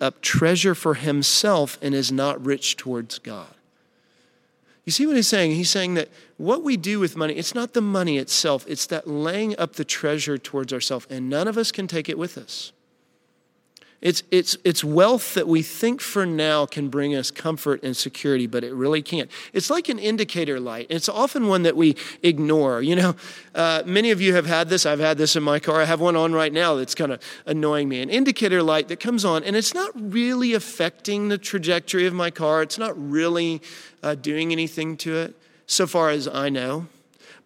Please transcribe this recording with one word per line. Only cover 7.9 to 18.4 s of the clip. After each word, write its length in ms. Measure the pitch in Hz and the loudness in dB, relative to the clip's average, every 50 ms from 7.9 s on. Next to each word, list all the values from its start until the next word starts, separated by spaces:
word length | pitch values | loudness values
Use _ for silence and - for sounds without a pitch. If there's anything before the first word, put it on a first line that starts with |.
| 196 190 180 165 147 | 0 0 0 2 0
itself, 480 | 135 127 - - - - 156 143 131 - - | 0 -2 0 -2 0 2 2 0 0 -2 -8
it's 180 | 151 - - | -6 -6 -6
that 220 | - 170 156 - 160 | -6 -6 -6 -6 -6
laying 500 | 147 147 151 165 185 208 220 214 208 185 | -4 -4 -2 -2 -2 -2 -2 -4 -2 -4
up 140 | 170 160 | -4 -6
the 120 | - - 147 | -4 -8 -6
treasure 540 | - - - - 147 151 151 135 147 143 123 | -6 -4 -2 -2 -2 -2 -2 -2 -4 -4 -6
towards 340 | - - - 139 131 123 | -6 -6 -6 -6 -6 -4
ourselves, 320 | 131 123 - - 135 120 - - | -6 -6 -4 -4 -4 -6 -8 -10
and 180 | 131 131 127 127 | -10 -8 -6 -2
none 200 | 143 151 185 220 | -2 0 -2 0
of 100 | 208 226 | 0 -2
us 140 | 220 - | -2 -2
can 160 | - 202 190 170 | -4 -6 -8 -4
take 200 | 170 165 151 165 | -6 -6 -6 -4
it 100 | 151 160 | -6 -6
with 200 | - - - 135 | -6 -8 -8 -14
us. 320 | 113 - - - - - - _ _ _ _ _ _ _ _ _ _ _ _ _ _ _ _ _ _ _ _ - - _ _ _ | -16 -14 -14 -14 -14 -14 -18 _ _ _ _ _ _ _ _ _ _ _ _ _ _ _ _ _ _ _ _ -20 -20 _ _ _
It's, 220 | - 180 170 - - _ | 0 0 0 0 -2 _
it's, 260 | 185 180 170 - - - | 2 2 2 2 -4 0
it's 220 | - 180 160 - 156 | 0 0 0 2 -2
wealth 500 | 151 151 170 190 220 254 226 - - - | 2 4 6 6 6 6 2 0 -2 -2
that 140 | 190 165 165 | 0 2 4
we 120 | 165 160 | 2 2
think 400 | 156 - - - 226 233 247 - | 2 -2 -4 0 0 0 0 -2
for 240 | - - - 202 185 | -6 -4 -2 -2 0
now 420 | 175 160 156 151 156 151 151 147 | 0 0 0 0 2 2 2 0
can 220 | - - 156 143 135 | -2 -4 -6 -6 -4
bring 280 | 135 143 143 147 143 | -2 -2 -2 0 -2
us 160 | 135 127 - | -2 -4 -6
comfort 500 | - - - 160 160 147 - 147 135 - | -8 -4 -4 -4 -4 -2 -2 -2 -2 -2
and 140 | - 131 123 | -4 -6 -4
security, 500 | - - 131 - - - 143 139 127 | -4 -6 -6 -8 -4 -2 0 0 0